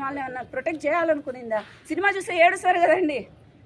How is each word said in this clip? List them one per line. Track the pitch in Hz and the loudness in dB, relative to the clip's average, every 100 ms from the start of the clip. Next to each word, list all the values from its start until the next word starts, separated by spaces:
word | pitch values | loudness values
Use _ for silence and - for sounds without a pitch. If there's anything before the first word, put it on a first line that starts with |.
| 269 | -6
వాళ్ళు | 277 | -8
ఏమన్నా | 262 254 240 | -8 -10 -10
ప్రొటెక్ట్ | 262 269 311 294 | -6 -6 -4 -2
చేయాలనుకునిందా? | 339 330 294 277 254 233 214 208 - - | 0 2 0 -4 -10 -4 -6 -6 -14 -8
సినిమా | 311 392 392 | 0 0 0
చూస్తే | 370 349 349 | -2 4 4
ఏడుస్తారు | 381 359 349 339 | 4 0 4 4
కదండి, | 349 311 262 - - - _ | 4 2 -2 -8 -18 -20 _